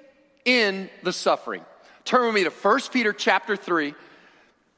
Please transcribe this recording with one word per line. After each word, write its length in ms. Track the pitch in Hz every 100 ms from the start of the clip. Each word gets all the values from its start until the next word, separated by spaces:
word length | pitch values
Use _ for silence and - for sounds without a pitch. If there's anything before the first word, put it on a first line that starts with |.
| - _ _ _ -
in 440 | 247 208 190 185 -
the 100 | 170
suffering. 540 | 175 196 151 - 95 - - - - -
Turn 200 | 254 240
with 80 |
me 120 | 214 165
to 60 |
First 420 | - 196 262 -
Peter 180 | 254 214
chapter 460 | 202 - 196 - 196
three, 360 | - 170 147 147 - - _ _ _ _ _